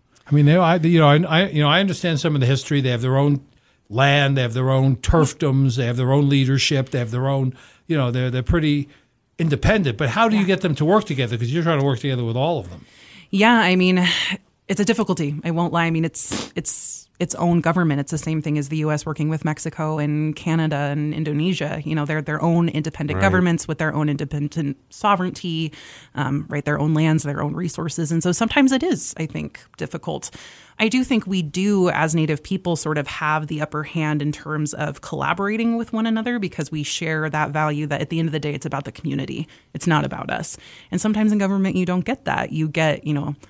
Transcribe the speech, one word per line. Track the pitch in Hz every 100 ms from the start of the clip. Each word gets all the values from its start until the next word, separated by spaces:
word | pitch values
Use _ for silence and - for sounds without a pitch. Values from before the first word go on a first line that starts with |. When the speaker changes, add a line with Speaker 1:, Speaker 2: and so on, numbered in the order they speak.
| _ _ -
Speaker 1:
I |
mean, | 147 147
they, | 175
I, | 170 175
you | 160 165
know, | 151
I, | 151
I, | 175 160 196
you | 151
know, | 147
I | 165
understand | 196 165 175 151
some | 170 147
of |
the | 127
history. | 135 - 143
They | 131
have | 120
their | 127 135
own | 143 139 - _ _ _ _
land, | 107 139 143 139 135
they |
have | 120 117
their | 131
own | 131 135 127
turfdoms, | - 165 143 - 151 135 135 120
they | 120
have | 120
their | 127
own | 139 143
leadership, | 139 131 135 - 143 131
they | 131
have | 117
their | 120 135
own, | 139 131 - - _ -
you | 160
know, | 123
they're, | 123 127
they're | 123
pretty | 120 175 156 147 143 - _ _ _ -
independent. | 165 143 - 214 151 107
But | 143
how | 151 226
do | 214
you |
Speaker 2:
Yeah. | 185
Speaker 1:
get | 190
them | 180 143
to | 151
work | 208 208
together? | 135 120 113
'Cause | 117
you're | 156
trying | 165 151
to | 139
work | 123
together | 143 127 117
with | 117
all | 147 175
of | 90
them. | 82 - - - - -
Speaker 2:
Yeah, | 190 214 240
I | 180 185
mean, | 185 185 180 160 - 190 - _ -
it's | 190
a | 208
difficulty. | 233 214 135 147 147
I | 170
won't | 165 170
lie. | 170 165
I |
mean, | 165
it's, | 165 - - - - -
it's | - - - - - _
its | 180 -
own | 170 170
government. | 160 165 165 143
It's | 139
the | 156
same | - 160
thing | 151 151
as | 139
the | 156
U | 151
S | 151 160
working | 147 151
with | 156 151
Mexico | 151 160 - 156 156
and | 147 151 156 151
Canada | - 160 160 147
and | 143 143 147
Indonesia. | 147 156 151 170 185 147 151 151
You | 156
know, | 147
they're | 156
their | 151 151
own | 170 170 170
independent | 156 156 - 160 190
Speaker 3:
Right. |
Speaker 2:
governments | 196 185 180 165 -
with | 151
their | 156
own | 147 151
independent | 143 143 147 147 160 143 139 _
sovereignty, | - 208 196 180 - 180 160 160 - - - - -
um, | 131 139 156
right, | 147 143
their | 147
own | 151
lands, | 156 160 156
their | 147 143
own | 147
resources. | 151 175 - 165 - 156
And | 170
so | 180
sometimes | 175 233 - 262
it | 262
is, | 330 262 - -
I | 160
think, | - 147 - - -
difficult. | 76 80 78 76 - - - - - -
I | 220
do | 254 247
think | 233 185
we | 190
do, | 156 180 202 202 180
as | 143 160 165
Native | 156 147
people, | - 190 180 165
sort | 156 151
of | 139
have | - 156 156 151
the | 151
upper | 151 151
hand | 151 165 151 151
in | 143
terms | 147 151 151 147
of | - 147 143
collaborating | - 151 139 170 202 220 233 233
with | 226
one | 220 226
another | 220 226 240
because | 190 - 147
we | 156
share | 143 - 160 156 156
that | 151 147
value | 151 151 147 151
that | 143
at | 147
the | 160
end | 165
of |
the | 151
day, | 147
it's | 143 -
about | 135
the | 139
community. | - - 135 - - 156 - _
It's | - 175
not | 156
about | 139 131 -
us. | - - - - - -
And | 185
sometimes | 220 214 214
in | 208
government, | 196 196 190 185
you | 180
don't | 180
get | 175 180 -
that. | 147 123
You | 151 156
get, | 151 156 143 151
you |
know, | 147 151 147 -